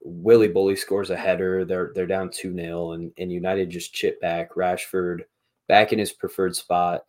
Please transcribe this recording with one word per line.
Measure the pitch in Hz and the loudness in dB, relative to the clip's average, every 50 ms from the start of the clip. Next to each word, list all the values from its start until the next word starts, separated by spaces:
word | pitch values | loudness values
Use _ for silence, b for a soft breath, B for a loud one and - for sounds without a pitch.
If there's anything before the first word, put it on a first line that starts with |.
| - | -16
Willy | 80 85 85 85 110 117 117 107 | -14 -10 0 6 8 8 8 8
Bully | 98 87 95 98 98 98 | 6 4 2 2 2 2
scores | - - - 98 101 98 95 | 0 -2 -2 -2 -2 -2 -2
a | 90 | -4
header. | 80 78 90 90 87 95 92 92 92 92 | -2 0 0 0 0 0 0 0 0 -2
They're, | 85 92 90 87 85 - | -2 -2 -4 -4 -4 -4
they're | 95 92 | -4 -2
down | 87 95 95 92 90 | -2 -2 -2 -4 -6
two | - - - 95 | -8 -8 -8 -8
nil, | 90 90 85 85 85 85 85 82 82 | -8 -6 -6 -6 -6 -6 -6 -6 -6
and, | 85 85 85 - | -8 -10 -10 -10
and | - 92 90 | -8 -8 -6
United | 90 87 87 92 95 98 95 85 | -6 -4 -2 -2 0 0 -2 -4
just | 87 87 - - - | -6 -10 -10 -10 -6
chip | - - - - - | -2 -2 -2 -2 -2
back. | - 85 85 85 85 - - | -2 -2 -2 -2 -4 -6 -4
Rashford | 90 92 90 92 92 - - - 92 90 87 87 85 - _ _ _ _ _ _ _ _ | -2 0 0 0 -2 -4 -4 -4 -2 -2 -2 -4 -6 -10 _ _ _ _ _ _ _ _
back | - 98 104 110 - 110 | 4 6 6 6 6 2
in | 107 | 0
his | 101 - - | -2 -2 -4
preferred | - - 92 - - 95 90 87 | -6 -8 -6 -2 0 -2 0 -2
spot | - - - 87 87 87 87 85 - - | -4 -4 0 0 2 2 0 -2 -4 -6